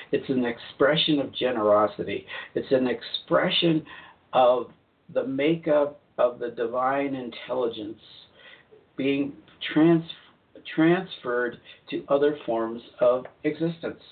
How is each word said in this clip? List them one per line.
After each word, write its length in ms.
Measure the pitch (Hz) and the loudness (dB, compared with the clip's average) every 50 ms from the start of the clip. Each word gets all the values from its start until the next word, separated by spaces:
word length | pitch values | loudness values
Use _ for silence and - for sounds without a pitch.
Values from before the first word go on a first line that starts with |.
| - - | -6 -4
It's 160 | - 139 - - | -4 -2 -2 -2
an 140 | 131 127 123 | -2 0 -2
expression 760 | 117 113 - - - - - 147 135 151 - - 165 151 139 | -2 -4 -6 -12 -8 0 2 4 4 4 2 2 2 2 0
of 160 | 131 - - | 0 -2 -4
generosity. 880 | - 127 127 123 113 107 104 104 104 107 104 - - 87 82 - - - - - - - - - | -4 -2 -2 0 2 4 4 6 6 4 2 -2 -4 -8 -6 -8 -8 -10 -12 -14 -14 -12 -8 -6
It's 160 | 127 - - | -6 -2 0
an 160 | 135 131 131 | 2 2 2
expression 1000 | 123 117 - - - - - - - - - - 185 180 - - 170 160 160 151 - - - - - - _ _ _ - | 0 -2 -4 -8 -10 -10 -10 -4 0 0 2 2 2 0 2 2 2 2 0 -2 -6 -14 -20 -20 -20 -20 _ _ _ 2
of 380 | - 127 - 127 123 117 - - _ _ _ _ _ _ - - | 4 6 6 4 2 0 -6 -12 _ _ _ _ _ _ -8 -4
the 140 | 127 123 | -4 -4
makeup 720 | 131 135 135 143 156 170 165 - 160 147 151 143 143 - - _ _ _ | -2 -2 0 2 2 0 0 0 2 2 2 2 0 -2 -8 _ _ _
of 220 | - 123 123 120 - | 0 0 0 0 -4
the 100 | 123 120 | -8 -8
divine 640 | 117 123 117 113 123 127 127 131 139 139 139 135 135 | -6 -6 -6 -4 -2 -2 0 0 0 0 -2 -4 -4
intelligence 840 | 127 123 117 - - - 123 123 127 123 113 - 107 104 - - - _ - - - - _ _ _ - - - - _ _ - - _ _ _ | -6 -8 -10 -12 -12 -10 -6 -4 -2 -2 -2 -4 -6 -10 -12 -12 -16 _ -20 -20 -20 -20 _ _ _ -20 -20 -20 -20 _ _ -20 -20 _ _ _
being 360 | - 131 139 139 139 139 123 - - - _ _ - - - - | -4 -2 -2 0 -2 -2 -4 -8 -12 -20 _ _ -14 -10 -2 2
transformed 500 | 151 156 170 170 160 165 - - - - _ _ _ _ _ - - - - - | 4 6 6 6 4 2 -2 -12 -20 -20 _ _ _ _ _ -20 -20 -18 -6 0
transferred 840 | 160 160 165 165 190 - - - - - 123 120 123 123 120 117 - _ - - - _ - | 2 4 4 4 2 0 -6 -12 -10 -6 -4 -2 -2 -2 -4 -6 -10 _ -20 -20 -20 _ -10
to 140 | - - - - | -10 -8 -2 0
other 280 | 143 139 143 147 151 - - | 0 2 2 2 0 -2 -4
forms 360 | - 117 117 113 113 117 120 - - - - | -4 -4 -4 -4 -4 -6 -10 -14 -16 -4 0
of 240 | 123 123 123 127 127 - - _ - | 2 2 2 2 -2 -8 -12 _ -6
existence. 580 | 151 147 - 160 170 165 - - 113 - - - - | -4 -4 -2 -4 -4 -4 -6 -10 -12 -12 -14 -18 -20